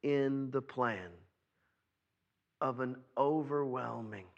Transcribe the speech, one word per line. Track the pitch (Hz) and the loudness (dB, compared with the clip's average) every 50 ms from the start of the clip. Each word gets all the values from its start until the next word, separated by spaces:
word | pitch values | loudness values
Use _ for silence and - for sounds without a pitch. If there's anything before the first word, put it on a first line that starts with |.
| - | 2
in | 143 143 139 139 135 139 139 135 131 | 2 4 4 4 2 2 0 -2 0
the | 131 135 | -2 -2
plan | 131 - - 131 123 120 110 95 92 87 85 87 - _ _ _ _ _ _ _ _ _ _ _ _ _ _ _ _ _ _ _ _ _ _ _ _ _ _ _ | -2 -2 0 0 2 2 2 -2 -8 -12 -14 -18 -20 _ _ _ _ _ _ _ _ _ _ _ _ _ _ _ _ _ _ _ _ _ _ _ _ _ _ _
of | 156 135 123 123 | -2 -2 0 0
an | 131 127 131 131 - _ _ | -4 -4 -4 -8 -14 _ _
overwhelming | 123 139 143 156 156 147 135 147 147 143 131 127 127 120 117 113 117 113 107 107 98 92 90 _ | 2 4 4 4 2 0 0 0 0 0 0 -2 -2 -4 -4 -6 -8 -8 -8 -10 -12 -14 -16 _